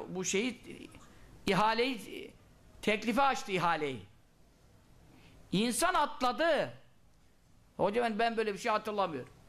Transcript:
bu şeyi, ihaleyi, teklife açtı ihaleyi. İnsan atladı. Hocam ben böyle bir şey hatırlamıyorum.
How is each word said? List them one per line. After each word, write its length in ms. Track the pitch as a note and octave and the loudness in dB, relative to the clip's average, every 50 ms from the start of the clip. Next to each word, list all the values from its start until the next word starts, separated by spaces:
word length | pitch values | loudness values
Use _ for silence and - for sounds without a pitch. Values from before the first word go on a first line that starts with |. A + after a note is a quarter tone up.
| - - | -10 -8
bu 160 | E3+ F#3 F#3 | -6 -6 -4
şeyi, 360 | E3+ - F#3+ A3+ B3+ A#3 - - - - - - - - - - - - - - - - - - | -2 0 0 0 -2 -4 -8 -12 -16 -16 -16 -16 -18 -20 -20 -20 -20 -20 -20 -20 -20 -20 -6 -2
ihaleyi, 840 | - G3 E3+ G#3+ A3 A3 A3+ A#3+ C4+ C4 G#3 F#3+ - - - - - - - - - - - - - - - - | 0 2 4 4 4 4 2 0 0 -2 -4 -8 -12 -12 -14 -14 -14 -18 -20 -20 -20 -20 -20 -20 -20 -20 -6 -2
teklife 400 | - G#3+ G#3+ G#3 A3+ A3+ A3 C#4 | -2 -2 0 0 0 2 4 4
açtı 300 | C4+ B3 - - - G3 | 4 2 0 -2 -2 -2
ihaleyi. 540 | F3+ E3 F3 E3 D#3 D3+ C#3+ C3 A2 G2+ - - - - - _ - - - - _ - - - - - - - - - - - - - - - - - - - | 0 0 0 0 0 -2 -4 -4 -6 -10 -16 -20 -20 -20 -20 _ -20 -20 -20 -20 _ -20 -20 -20 -20 -20 -20 -20 -20 -20 -20 -20 -20 -20 -20 -20 -20 -8 -2 0
İnsan 420 | F3+ A3 B3 A3+ - E4 F4 F#4 | 0 0 0 0 2 2 2 4
atladı. 800 | E4+ D4 - - - B3+ B3 B3 G#3 D#4 E4+ D#4 B3 E3+ B2 - - - - - - - - - - - - _ _ _ - - - - - - | 2 2 0 0 0 0 0 2 2 2 4 4 2 0 -2 -6 -12 -20 -20 -20 -20 -20 -20 -20 -20 -20 -20 _ _ _ -20 -20 -20 -20 -14 -4
Hocam 420 | - D3+ F#3+ G#3 A#3+ A#3+ A#3 A3 G3+ | 0 0 2 2 2 0 2 2 2
ben 180 | A#3 A#3 A#3 | 0 0 2
böyle 180 | A3 A3+ G#3+ G3+ | 0 0 -2 -2
bir 40 | F#3+ | -2
şey 140 | - A#3 G#3+ | -2 0 0
hatırlamıyorum. 600 | G#3 G#3+ A3 G#3 G#3 F#3+ F3+ D3+ C3 A#2+ - - - - | 0 0 -2 -2 0 0 0 -2 -6 -8 -12 -16 -20 -20